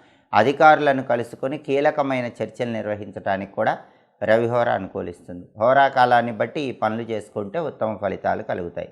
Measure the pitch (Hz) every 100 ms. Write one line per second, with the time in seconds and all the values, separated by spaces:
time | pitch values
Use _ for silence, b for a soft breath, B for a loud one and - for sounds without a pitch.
0 | b b b 104 113 135 156 151 147 131
1 | 131 120 113 - 135 156 147 139 147 147
2 | 139 131 120 - 107 - 120 113 104 107
3 | 98 98 104 98 98 - 117 165 b b
4 | b _ 104 113 117 120 117 113 92 98
5 | 90 87 - 90 - 101 117 135 139 131
6 | 123 120 120 107 117 160 135 110 110 110
7 | 113 110 - 110 101 170 156 - 110 101
8 | 98 90 98 98 107 104 87 - -